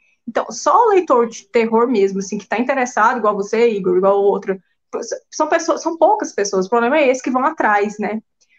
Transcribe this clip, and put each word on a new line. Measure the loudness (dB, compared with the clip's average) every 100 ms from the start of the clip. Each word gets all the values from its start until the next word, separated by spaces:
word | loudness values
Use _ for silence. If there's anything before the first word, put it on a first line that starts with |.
| _ _ -6
Então, | -6 -6
só | -4 2 4 4
o |
leitor | 4 4 2 2
de | -4 -4
terror | 0 2 2 2
mesmo, | 2 2 0
assim, | -6 -8
que | -4
tá | -4
interessado, | -2 -2 -2 0 0 2
igual | 0
você, | -2 -2 0 2
Igor, | 0 0 2
igual | 2 4
outra, | 2 0 -4 -8 _ _ _ -12 -10 -10 -12
são | -6 -2
pessoas, | 0 0 -2
são | -4 2
poucas | 2 2 -2
pessoas, | -6 -4 -4
o | -2
problema | 0 0 2
é | 2
esse, | 0
que | -2
vão | -2
atrás, | -2 -2 0 0 -2 -4
né? | -8 -8 -12 _ _